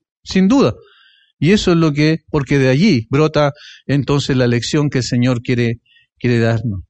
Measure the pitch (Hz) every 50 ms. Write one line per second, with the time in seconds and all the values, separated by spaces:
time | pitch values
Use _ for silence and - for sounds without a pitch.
0 | _ _ _ _ - - - 190 185 196 254 277 202 123 - - - _ _ _
1 | _ _ _ _ _ _ _ - 139 156 208 208 - 185 175 165 165 156 143 147
2 | 151 156 160 160 _ _ - 151 135 - 147 139 131 131 127 139 190 226 170 117
3 | 113 - 131 143 156 151 156 156 147 143 - - - - - - _ - 135 143
4 | 120 - 143 143 135 - 139 127 127 120 120 120 117 - - 151 147 143 - 135
5 | 113 - 127 120 120 131 127 120 120 - 127 117 120 117 113 120 _ _ _ _
6 | _ _ _ _ - 120 120 117 113 113 113 110 107 117 98 90 82